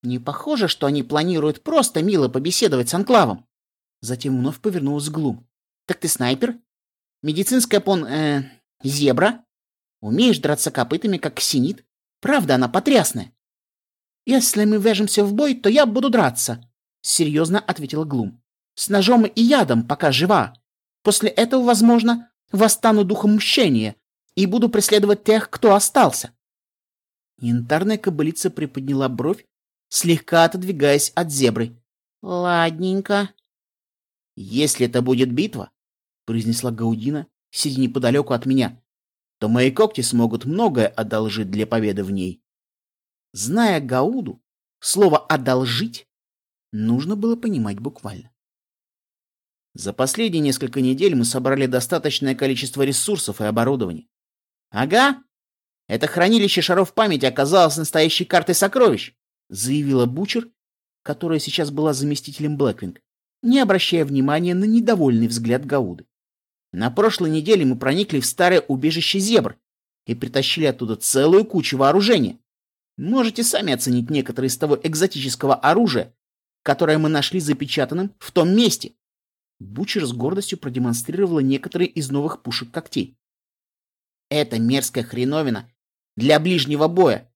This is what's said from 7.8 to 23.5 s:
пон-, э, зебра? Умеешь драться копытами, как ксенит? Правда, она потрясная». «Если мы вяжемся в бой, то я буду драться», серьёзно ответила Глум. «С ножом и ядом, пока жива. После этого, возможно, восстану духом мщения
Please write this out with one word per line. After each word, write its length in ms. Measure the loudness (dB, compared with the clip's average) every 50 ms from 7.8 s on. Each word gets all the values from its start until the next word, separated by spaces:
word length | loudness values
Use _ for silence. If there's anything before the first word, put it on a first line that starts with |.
пон-, 260 | 2 2 0 0 -2
э, 440 | -4 -4 -2 -2 0 -2 -2 -4 -6 -14 _ _ _ _ _ -6
зебра? 600 | -6 -2 2 2 2 4 4 2 0 0 -2 _ _ _ _ _ _ _ _ _ _ _ _
Умеешь 400 | -6 -4 0 2 4 4 2 2
драться 300 | 0 -2 -2 -2 -2 -4
копытами, 460 | -2 -2 -2 -2 -4 -4 -2 -4 -4
как 200 | -4 -6 -8 -8
ксенит? 500 | -6 -6 -2 0 0 0 0 -2 -8 _ _ _ _ _ _ _ _
Правда, 360 | -2 0 0 0 2 2 2
она 120 | 0 0 0
потрясная». 640 | 0 0 2 4 4 4 2 2 -4 -6 -10 -10 _ _ _ _ _ _ _ _ _ _ _ _ _ _ _ _ _ _ _
«Если 400 | 0 2 2 2 2 0 2 2
мы 100 | 2 2
вяжемся 480 | 2 2 2 2 2 0 0 2 0 0
в 80 | 2 2
бой, 220 | 0 0 0 0
то 160 | 0 0 2
я 160 | 4 4 4
буду 240 | 4 2 0 0 2
драться», 580 | 2 2 2 2 0 -2 -6 -6 -6 -8 -12 _ _ _ _ _ _ _
серьёзно 600 | _ -4 0 0 0 0 2 0 0 0 0 -2
ответила 440 | -2 -4 -6 -6 -6 -8 -6 -6 -6
Глум. 380 | -2 -2 -2 -2 -4 -6 _ _ _ _ _ _ _ _
«С 140 | -10 -4 0
ножом 380 | 0 2 4 4 4 4 4
и 160 | 2 2 2 4
ядом, 440 | 4 4 4 4 2 2 0 0
пока 260 | -2 -4 0 0 0 2
жива. 420 | 2 2 2 2 2 2 -2 -6 _ _ _ _ _ _ _ _ _ _
После 260 | 0 2 2 0 0
этого, 340 | 2 0 0 2 2 2 2
возможно, 680 | 2 4 6 6 6 6 6 4 2 0 -2 -4 _ _ _ _ _
восстану 540 | 0 2 2 2 2 2 2 2 4 4 2
духом 320 | 2 0 0 2 2 2
мщения 600 | 2 2 0